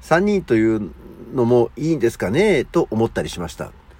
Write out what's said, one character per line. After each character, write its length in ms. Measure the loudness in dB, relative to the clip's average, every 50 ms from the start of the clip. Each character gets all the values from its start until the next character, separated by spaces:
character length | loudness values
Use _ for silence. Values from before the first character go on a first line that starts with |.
三 240 | -2 0 2 2 2
人 180 | 2 0 0 0
と 120 | 2 2
い 200 | 2 4 2 2
う 160 | 0 -4 -8 -12 -14 -20 -20 -20 -20 -16 -6 -2
の 120 | 0 2
も 240 | 4 4 4 4 2 -2
い 160 | -4 -2 -2
い 40 | 0
ん 40 | 0
で 100 | 0 0
す 80 | 0 -2
か 120 | -4 -2
ね、 360 | 0 2 2 2 2 0 0
と 220 | 0 0 -2 0 0
思 140 | 0 0 0
っ 40 | 0
た 120 | -2 -4
り 80 | -6 -6
し 100 | -6 -8
ま 80 | -10 -10
し 80 | -10
た。 100 | -12 -12
ま 60 | -14 -14 -20 -20 -20 -20 -20